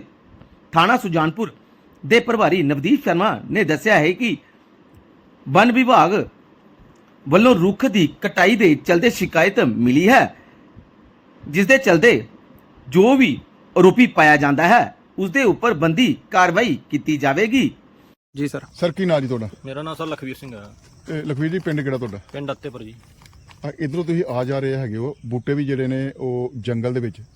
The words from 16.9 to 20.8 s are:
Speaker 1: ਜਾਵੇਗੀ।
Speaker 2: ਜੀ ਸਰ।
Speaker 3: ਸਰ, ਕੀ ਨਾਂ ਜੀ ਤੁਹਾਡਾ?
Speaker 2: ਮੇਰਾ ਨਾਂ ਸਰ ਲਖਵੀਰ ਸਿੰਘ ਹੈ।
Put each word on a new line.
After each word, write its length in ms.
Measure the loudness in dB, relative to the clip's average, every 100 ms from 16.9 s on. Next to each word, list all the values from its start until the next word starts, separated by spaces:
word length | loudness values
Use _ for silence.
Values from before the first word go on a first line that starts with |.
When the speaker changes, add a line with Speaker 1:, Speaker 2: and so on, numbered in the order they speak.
| -6 -4 -2
Speaker 1:
ਜਾਵੇਗੀ। 540 | -2 0 0 0 -2 -4 _ _ _ _ _ -10
Speaker 2:
ਜੀ 100 | -10
ਸਰ। 140 | -10 -16
Speaker 3:
ਸਰ, 180 | -6 -6
ਕੀ 140 | -2 -2
ਨਾਂ 160 | -2
ਜੀ 60 | -2
ਤੁਹਾਡਾ? 220 | -6 -8 -14 -16
Speaker 2:
ਮੇਰਾ 160 | -14
ਨਾਂ 140 | -12 -10
ਸਰ 100 | -10
ਲਖਵੀਰ 300 | -10 -12 -16
ਸਿੰਘ 200 | -18 -20
ਹੈ। 80 | -20 -20